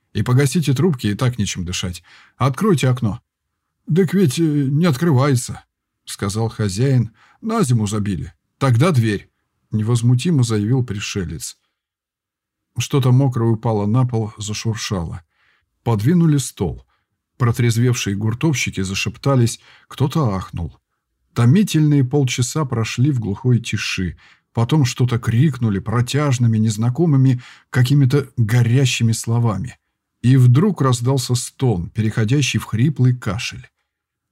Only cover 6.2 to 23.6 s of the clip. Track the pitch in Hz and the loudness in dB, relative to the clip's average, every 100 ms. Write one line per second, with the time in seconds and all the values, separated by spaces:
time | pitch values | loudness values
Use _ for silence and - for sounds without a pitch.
6.2 | 98 107 113 - 104 92 139 127 117 _ | -6 -4 -6 -2 -4 0 2 2 0 _
7.2 | _ _ 220 226 135 117 104 107 101 87 | _ _ -4 -2 2 0 0 -2 -4 -4
8.2 | 85 _ _ - 135 117 175 131 113 98 | -8 _ _ -2 2 4 4 2 2 -2
9.2 | - _ _ _ - 107 107 120 120 127 | -6 _ _ _ -8 -4 0 2 2 2
10.2 | 175 147 117 107 104 131 123 101 - 101 | 2 0 2 0 0 0 -2 -6 -6 -6
11.2 | 82 80 - - _ _ _ _ _ _ | -6 -8 -12 -16 _ _ _ _ _ _
12.2 | _ _ _ _ _ - - 143 127 123 | _ _ _ _ _ -8 -2 0 4 4
13.2 | 139 123 117 110 117 107 101 123 123 113 | 2 0 0 0 -2 -2 0 0 0 -2
14.2 | 104 - 101 104 113 110 - 98 82 - | -6 -8 -10 -6 -6 -6 -6 -6 -6 -12
15.2 | _ _ _ _ _ _ 120 110 117 175 | _ _ _ _ _ _ -4 0 2 2
16.2 | 165 143 - - 87 62 _ _ _ _ | 2 0 -4 -6 -6 -6 _ _ _ _
17.2 | _ - 120 117 120 113 123 120 101 101 | _ -4 -2 0 0 2 0 0 -4 -4
18.2 | 113 110 165 131 - 95 95 95 104 - | -4 -2 -2 -2 -4 -6 -6 -4 -6 -4
19.2 | 139 131 117 - - - - - 147 165 | 0 2 2 -2 -18 -20 -16 -4 -2 0
20.2 | 123 95 - 87 80 - _ _ _ _ | -2 -2 -6 -10 -10 -12 _ _ _ _
21.2 | _ - 120 185 202 156 151 143 127 147 | _ 0 4 4 4 2 2 2 2 0
22.2 | 127 - 123 160 139 120 110 - 143 127 | 0 -2 -4 -4 -4 -4 -4 0 0 0
23.2 | 104 98 127 120 | -4 -2 0 0